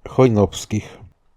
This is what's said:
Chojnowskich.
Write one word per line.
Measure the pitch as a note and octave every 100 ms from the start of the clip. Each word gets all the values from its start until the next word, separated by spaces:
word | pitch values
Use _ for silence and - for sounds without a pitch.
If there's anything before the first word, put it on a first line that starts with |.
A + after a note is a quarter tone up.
| -
Chojnowskich. | - C3 G#2+ F#2+ - - G#2+ - - F#2+ _ _